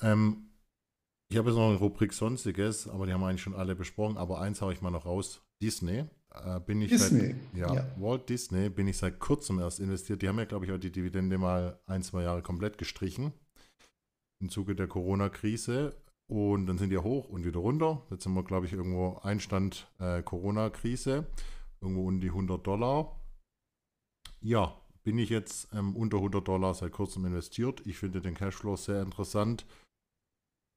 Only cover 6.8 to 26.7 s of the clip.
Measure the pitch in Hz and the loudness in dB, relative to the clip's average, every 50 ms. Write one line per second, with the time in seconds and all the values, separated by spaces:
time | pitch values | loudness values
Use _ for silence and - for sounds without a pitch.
6.8 | 107 98 240 - - - 151 117 98 - - - - - - 90 90 87 - - | 4 6 6 6 6 8 6 6 6 4 0 -4 -6 -6 -4 -2 0 2 2 2
7.8 | - - 73 90 98 110 127 127 - - 123 120 - - 95 92 98 104 90 104 | 0 -2 -4 -2 0 0 0 0 0 -2 -4 -2 -2 0 0 2 2 2 2 2
8.8 | 98 98 92 - - 92 - - - - 147 139 - - 98 92 87 87 - - | 0 2 2 0 0 -2 -2 -2 0 2 2 2 2 0 0 0 0 0 -2 -2
9.8 | 98 95 95 90 - - 104 92 98 95 98 117 110 - 107 101 92 92 95 90 | -2 -2 -2 -2 -2 -4 -2 0 0 0 2 0 0 -2 -2 -4 -2 -2 -2 -2
10.8 | 95 90 82 92 90 90 90 95 92 92 95 95 92 90 90 90 87 87 87 - | -4 -4 -2 -2 -2 0 0 0 2 2 2 2 2 2 2 2 0 -2 -4 -8
11.8 | _ - 95 92 90 - - 92 87 87 87 87 85 - 90 87 104 107 107 - | _ -4 -4 -4 -2 -2 -2 -2 0 0 0 -2 -2 -4 -4 -2 -2 -4 -4 -4
12.8 | 101 - - - 98 92 92 113 135 151 151 - _ _ _ - - _ _ _ | -8 -8 -6 -4 -4 -4 -2 -2 -4 -4 -6 -8 _ _ _ -20 -20 _ _ _
13.8 | - _ _ _ _ _ _ _ _ _ _ - 98 87 - 107 95 98 98 90 | -20 _ _ _ _ _ _ _ _ _ _ -8 -8 -6 -4 -4 -2 -2 0 -2
14.8 | 95 90 - 95 87 92 98 98 101 98 - - - 107 113 117 - 117 120 131 | -2 -2 -2 0 0 2 2 2 2 0 0 -2 0 0 0 0 -2 -2 0 0
15.8 | 147 143 - - - - _ _ _ - 110 107 104 101 101 98 95 92 90 87 | 0 -2 -4 -10 -18 -20 _ _ _ -4 0 2 4 4 4 4 2 2 2 2
16.8 | 101 95 95 90 85 110 131 139 - - 95 87 85 87 80 87 87 113 139 156 | 2 2 2 2 2 2 0 0 -2 -4 -4 -2 -2 0 0 2 2 2 2 4
17.8 | 160 160 156 135 - - 98 90 - 95 95 92 90 - 95 92 90 87 95 95 | 4 2 2 0 -4 -8 -10 -6 -2 0 0 0 0 0 0 0 0 0 -2 -2
18.8 | 87 92 90 90 92 92 92 - - 98 104 104 - - 101 95 98 95 - - | -2 0 0 0 0 0 -2 -2 -2 -2 -2 -2 0 0 0 2 2 0 -2 -4
19.8 | - - _ - 92 90 87 87 85 - - 87 90 101 101 107 110 110 - - | -12 -14 _ -6 -2 -2 0 -2 -2 -4 -4 -4 -2 0 0 2 0 0 -2 -4
20.8 | - 117 123 123 - 139 135 147 160 - - - - - - - - - - - | -4 -4 -2 -2 -2 0 0 0 -2 -4 -4 -6 -6 -6 -8 -10 -12 -14 -12 -8
21.8 | 95 92 92 92 92 92 95 92 92 90 85 95 95 90 92 87 - 98 98 104 | -4 -2 -2 0 0 0 0 0 0 0 0 0 0 0 -2 -2 -2 -2 0 0
22.8 | 117 127 139 151 156 - - - - - - - _ _ _ _ _ _ _ _ | 2 2 2 0 0 -2 -6 -10 -12 -12 -14 -18 _ _ _ _ _ _ _ _
23.8 | _ _ _ _ _ _ _ _ - - - - - 107 117 110 95 - - - | _ _ _ _ _ _ _ _ -20 -20 -14 -4 0 2 4 4 4 2 -2 -8
24.8 | - - - - - 107 107 120 113 98 113 110 95 - - - - - - 107 | -20 -20 -16 -8 -2 0 0 2 2 2 0 0 -2 -4 -10 -12 -10 -6 -4 -2
25.8 | 98 98 95 110 113 110 107 101 95 101 95 98 92 - 95 92 95 95 | -2 0 0 0 0 2 2 2 2 2 0 0 0 0 0 2 2 0